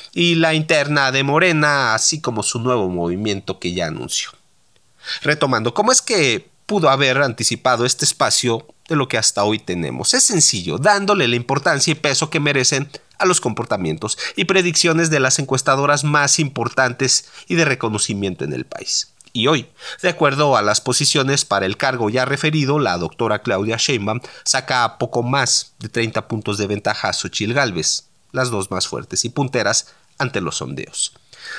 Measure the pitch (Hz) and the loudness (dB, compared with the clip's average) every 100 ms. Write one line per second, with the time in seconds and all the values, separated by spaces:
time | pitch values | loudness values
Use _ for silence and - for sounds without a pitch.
0 | - 175 175 165 165 156 156 156 143 147 | -8 0 2 4 4 2 2 2 2 2
1 | 135 135 139 151 180 156 151 143 120 110 | 2 2 2 4 4 4 4 4 2 2
2 | - 156 131 110 - 117 123 123 95 90 | 0 -2 -4 -4 -2 -2 0 0 0 0
3 | 85 92 107 98 - 90 92 90 82 - | -2 -2 -2 -4 -6 -6 -4 -2 -4 -6
4 | - - - - _ _ _ _ _ _ | -6 -6 -6 -14 _ _ _ _ _ _
5 | - - 143 147 139 117 117 - 214 254 | -12 -4 -2 0 2 2 0 0 2 2
6 | - 208 139 104 - _ - 208 151 135 | 2 2 2 0 -4 _ -4 2 4 4
7 | 135 131 139 113 113 117 127 120 120 - | 4 2 0 0 -4 0 2 2 2 0
8 | - - 123 - 123 113 - _ - 156 | -2 0 0 2 0 -2 -6 _ -4 -2
9 | 127 113 - - 104 110 - 87 73 64 | 0 0 0 2 0 0 -2 -4 -4 -4
10 | - 254 - 370 - 101 87 85 175 202 | 0 2 2 2 2 0 -4 0 2 2
11 | 202 202 120 120 120 139 175 143 165 147 | 2 2 2 0 0 0 0 2 0 0
12 | 147 127 156 156 147 139 127 135 - - | 0 0 0 0 0 2 2 0 -4 -12
13 | _ - 190 175 123 107 110 - 82 80 | _ -2 0 2 -2 -4 -4 -2 -2 -4
14 | 104 - - - 170 185 175 160 170 165 | -6 -6 -6 -4 0 0 2 2 2 2
15 | 165 151 131 - 135 131 - 135 143 143 | 2 2 2 0 0 0 2 2 2 2
16 | 147 147 139 - 143 127 117 - 127 123 | 2 2 2 2 0 -2 -2 0 0 2
17 | 131 - - - - 170 151 123 117 104 | 0 0 -4 -14 -2 2 2 0 -2 -2
18 | - 101 98 85 76 64 - - - - | -2 -2 -2 -4 -6 -6 -8 -10 -6 -6
19 | - _ - 113 120 151 120 - - - | -6 _ -8 0 2 2 -2 -14 -16 -4
20 | 180 170 147 135 147 120 104 104 - 120 | -2 2 2 4 2 4 2 0 0 0
21 | 143 147 135 143 - 196 95 104 139 127 | 2 2 2 0 0 0 0 0 -2 0
22 | 107 127 131 139 156 156 139 147 117 87 | 0 0 0 0 0 0 0 0 0 -2
23 | 82 - 113 104 120 98 107 113 - 123 | -4 -2 -2 -2 -2 -2 -2 -2 0 0
24 | 101 110 - - - 131 - 127 117 - | -2 -6 -8 -8 -4 -2 0 0 0 -2
25 | 120 120 120 139 120 - - - 110 117 | -4 -2 0 0 0 0 -4 -12 -8 -4
26 | 113 110 - 110 107 104 101 104 104 - | -2 -4 -4 -4 -4 -2 -2 -2 -2 -2
27 | 101 - 98 - 107 127 127 85 - - | -2 -4 -6 -4 -2 0 0 -2 -2 -4
28 | - _ _ 131 127 107 95 92 - 64 | -8 _ _ -4 -2 -2 -4 -4 -4 -6
29 | - 92 - - 135 120 101 110 - - | -6 -4 -4 -2 -2 0 0 -2 -4 -14
30 | _ - 135 107 85 - 65 69 - - | _ -6 -4 -4 -4 -6 -8 -10 -10 -8
31 | - - _ - - | -8 -10 _ -20 -16